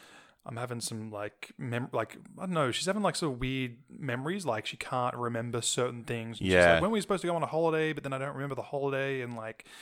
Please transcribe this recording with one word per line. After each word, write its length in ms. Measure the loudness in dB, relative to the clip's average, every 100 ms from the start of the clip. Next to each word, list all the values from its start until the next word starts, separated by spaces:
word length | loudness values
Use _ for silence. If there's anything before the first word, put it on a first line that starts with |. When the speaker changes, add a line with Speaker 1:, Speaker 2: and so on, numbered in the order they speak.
| -20 -20 -20 _ -10
Speaker 1:
I'm 100 | -6
having 220 | -6 -6
some, 320 | -6 -6 -8
like, 400 | -6 -8 -8 -18 -10
mem-, 320 | -4 -4 -2
like, 260 | -2 -4 -8 -18 -10
I 40 |
don't 100 | -2
know, 200 | 0 2
she's 140 | 0 0
having, 160 | 0
like, 120 | 0 0
sort 180 | -2
of 60 | -2
weird 380 | -2 -2 -4 -8 -18
memories, 560 | -8 -4 -2 -2 -2 -2
like, 200 | -2 -2
she 120 | -8
can't 380 | -4 0 0 0
remember 460 | -2 -2 -2 -2
certain 420 | 0 0 0 -2
things." 360 | -6 -4 -6 -2
And 80 | 6
she's 60 |
Speaker 2:
Yeah. 200 | 10 10
Speaker 1:
like, 80 | 10
"When 100 | 6
were 40 | 2
we 60 |
supposed 200 | 0 0
to 60 | 0
go 80 | 0
on 80 |
a 40 | 0
holiday? 460 | 2 2 2 0
But 100 | -2
then 100 | -4
I 40 | -4
don't 160 | -4
remember 220 | -4 -4 -6
the 60 |
holiday," 600 | -4 -2 0 0 -2 -2
and, 140 | -4 -6
like, 300 | -8 -12 -16 -20